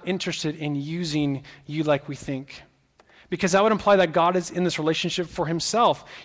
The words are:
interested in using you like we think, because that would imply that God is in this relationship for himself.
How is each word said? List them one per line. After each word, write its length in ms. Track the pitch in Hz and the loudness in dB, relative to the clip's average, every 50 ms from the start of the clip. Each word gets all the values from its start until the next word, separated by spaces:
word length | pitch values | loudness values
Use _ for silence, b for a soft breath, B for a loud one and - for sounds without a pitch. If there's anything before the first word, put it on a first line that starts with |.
| - | -4
interested 500 | - 196 180 - 185 156 - - 156 151 | -6 -4 -4 -4 -6 -6 -4 -4 -6 -4
in 200 | 160 151 151 147 | -4 -4 -4 -4
using 680 | 143 139 151 165 175 180 156 147 151 147 143 139 135 B B B B B | -4 -4 -6 -6 -6 -4 -2 -2 0 0 0 -2 -4 B B B B B
you 180 | - 147 156 160 | -8 -6 -2 0
like 240 | 151 147 139 143 | 2 0 0 0
we 80 | - 139 | -6 -12
think, 460 | - - - 139 131 139 - - - - _ _ _ _ _ _ _ b b b b b b | -10 -8 -8 -8 -8 -8 -12 -16 -20 -20 _ _ _ _ _ _ _ b b b b b b
because 220 | 180 160 - 180 175 | -4 -2 0 2 4
that 100 | 196 208 | 4 4
would 100 | 220 220 | 4 2
imply 240 | 190 - 202 202 | 2 4 6 6
that 160 | 190 180 165 147 | 6 6 4 4
God 240 | 180 165 175 180 | 2 4 4 2
is 140 | 185 170 - | 0 -2 -2
in 120 | - 175 180 | -2 -2 0
this 160 | 175 - - | 0 0 0
relationship 480 | 151 156 160 - - 170 - - 175 | 0 0 0 0 -2 -4 -4 -4 -6
for 200 | 165 - - 165 | -6 -4 -4 -2
himself. 580 | 151 170 165 - - - 226 240 185 - - B B B B | -2 -2 -2 -2 -2 2 2 4 2 2 0 B B B B